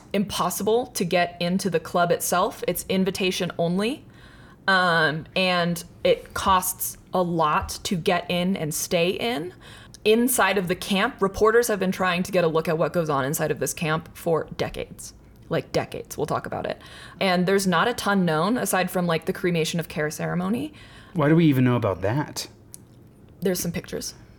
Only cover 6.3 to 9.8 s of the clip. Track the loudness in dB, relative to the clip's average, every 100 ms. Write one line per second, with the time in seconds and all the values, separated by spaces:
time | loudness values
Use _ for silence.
6.3 | -4 2 2 2 -4 -8 -10 -4 -2 0
7.3 | 0 2 0 -2 -8 -4 -2 0 0 0
8.3 | -2 0 -2 -4 -4 -2 0 0 0 -4
9.3 | -4 -6 -12 -20 -20